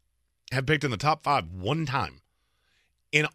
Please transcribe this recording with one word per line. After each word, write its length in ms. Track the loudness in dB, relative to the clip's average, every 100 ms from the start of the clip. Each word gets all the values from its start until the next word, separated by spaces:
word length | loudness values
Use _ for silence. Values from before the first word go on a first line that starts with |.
| _ _ _ _ -6
have 140 | -4 0
picked 180 | 0
in 60 | 0
the 60 | 0
top 260 | 0 0
five 280 | 2 0 0
one 360 | -6 -2 -2 -2
time 340 | -2 -4 -8 _ _ _ _ _ _ _ _ _
in 160 | 0 0